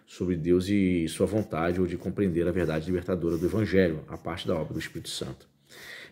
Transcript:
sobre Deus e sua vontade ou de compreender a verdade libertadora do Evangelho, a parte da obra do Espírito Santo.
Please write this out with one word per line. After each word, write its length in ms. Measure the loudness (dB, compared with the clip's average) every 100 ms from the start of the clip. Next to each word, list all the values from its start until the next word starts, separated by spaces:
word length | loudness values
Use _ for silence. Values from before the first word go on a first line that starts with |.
| _
sobre 300 | -6 -2 0
Deus 340 | 4 4 4
e 380 | 2 4 2 0
sua 160 | 0 0
vontade 560 | 2 -2 0 0 2
ou 60 | 0
de 100 | 0
compreender 500 | -4 0 0 2 0
a 40 |
verdade 340 | 2 0 0 0
libertadora 520 | -2 -2 -2 0 0
do 80 | 0
Evangelho, 580 | 0 2 4 4 2 -8
a 100 | -10
parte 300 | -8 -6 -2
da 80 | -2
obra 180 | -2
do 60 | -6
Espírito 300 | -8 -10 -10
Santo. 380 | -8 -8 -12 -20 _ _ -20 -18 -16 -16